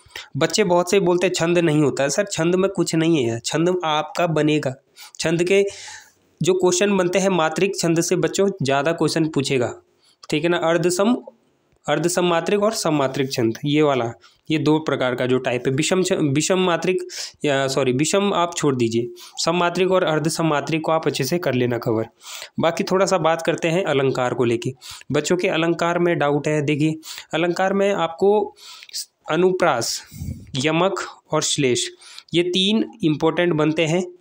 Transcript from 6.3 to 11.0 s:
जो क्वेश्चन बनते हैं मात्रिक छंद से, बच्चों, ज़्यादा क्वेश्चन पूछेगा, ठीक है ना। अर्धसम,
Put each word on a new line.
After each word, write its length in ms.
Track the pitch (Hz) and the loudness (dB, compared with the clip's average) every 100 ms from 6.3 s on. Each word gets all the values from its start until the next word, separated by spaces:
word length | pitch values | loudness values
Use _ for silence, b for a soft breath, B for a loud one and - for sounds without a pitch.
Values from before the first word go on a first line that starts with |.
| _ | _
जो 100 | 156 | 0
क्वेश्चन 440 | 185 180 180 202 196 | 2 2 2 2 2
बनते 220 | 175 190 | 2 2
हैं 100 | 190 | 2
मात्रिक 500 | 180 160 160 190 175 | 2 0 2 -2 0
छंद 220 | 170 165 | 0 0
से, 140 | 165 175 | 2 0
बच्चों, 340 | 160 175 196 196 | 0 0 0 0
ज़्यादा 300 | 131 139 143 | 0 0 0
क्वेश्चन 380 | 165 151 165 156 | 0 0 0 0
पूछेगा, 520 | 147 135 135 113 - _ _ b b - | 0 0 0 -2 -6 _ _ b b -6
ठीक 140 | 151 | -2
है 60 | 170 | 0
ना। 80 | 175 | 0
अर्धसम, 600 | 165 170 175 175 | 2 2 2 2